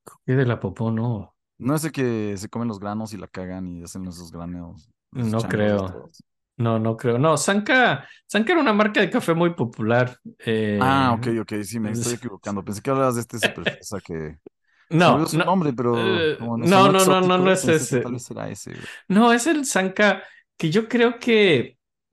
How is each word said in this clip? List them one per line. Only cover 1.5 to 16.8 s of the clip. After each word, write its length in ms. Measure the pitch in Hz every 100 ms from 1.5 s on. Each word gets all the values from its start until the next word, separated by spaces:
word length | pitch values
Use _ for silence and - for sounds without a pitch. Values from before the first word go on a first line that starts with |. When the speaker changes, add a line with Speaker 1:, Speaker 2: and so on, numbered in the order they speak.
| -
Speaker 2:
¿No 180 | 123 151
es 80 | 151
el 60 |
que 440 | 135 123 113 104 98
se 120 | 107
comen 180 | 113 117
los 120 | 98
granos 340 | 101 107 107
y 40 | 101
la 100 | 90
cagan 400 | 95 92 92 92
y 160 | 87
hacen 220 | 85 98 92
esos 240 | 85 82
graneos, 580 | 85 85 87 85 - _ _ _ 127
esos 160 | 113
Speaker 1:
No 100 | 113
Speaker 2:
changos 100 | 107
Speaker 1:
creo. 340 | 107 104 101 95
Speaker 2:
estos? 380 | - - - _ _ _ -
Speaker 1:
No, 200 | 117 113
no 160 | 113 113
creo. 200 | 123 120
No, 200 | 160 143
Zanca, 720 | 196 202 208 262 226 143 - - -
Zanca 240 | 208 226
era 80 | 339
una 120 | 262
marca 260 | 208 214 208
de 80 | 196
café 240 | 247 -
muy 200 | 165 175
popular, 640 | 170 117 - 107 120 123 - - - -
eh, 340 | 110 107 104
Speaker 2:
Ah, 320 | 127 135 131 113
ok, 100 | 120 117
ok, 120 | 104 107
sí, 160 | 98 113
me 120 | 107
estoy 220 | 113 120
Speaker 1:
es- 60 | 117
Speaker 2:
equivocando. 440 | 117 95 104 101
Pensé 180 | 90 101
que 80 | 135
hablabas 260 | 135 131 120
de 60 |
este 180 | 117 113
super 240 | - -
fresa 360 | 85 - - 95
que 360 | - 82 76 - - -
Speaker 1:
<laughs> 260 | _ _ -
No, 180 | 165 170
Speaker 2:
me 60 |
olvidó 140 | 143 160
su 100 | 156
Speaker 1:
no, 60 | 170
Speaker 2:
nombre, 280 | 190 151
pero 240 | 120 120 117
Speaker 1:
eh, 400 | 117 175 156 -
Speaker 2:
como 200 | 117 117
me 100 | 170
Speaker 1:
no, 100 |
Speaker 2:
sonó 140 | 190